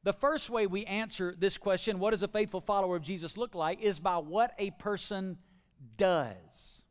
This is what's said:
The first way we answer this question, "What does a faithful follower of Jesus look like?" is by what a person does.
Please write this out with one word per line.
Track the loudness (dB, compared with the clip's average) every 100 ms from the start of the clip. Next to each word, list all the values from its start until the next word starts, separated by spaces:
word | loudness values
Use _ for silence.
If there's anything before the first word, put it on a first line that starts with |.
| 0
The |
first | 2 2 2 -2
way | 0 0
we | 0 -2
answer | -4 -4 -4 -4 0
this | 0 0
question, | 0 0 0 0
"What | 2
does | 2
a | 0
faithful | 0 0 -2
follower | 0 2 2 0
of |
Jesus | -2 -6 -6 -6
look | -6 -2
like?" | -2 2
is | 0 2
by | 0 0
what | 0 2 2 0
a | -6
person | -4 -4 -4 -4 -4 -6 -8 _ -20 _ _ -20 2
does. | 4 4 0 -8 -18 -20 -20 -20 _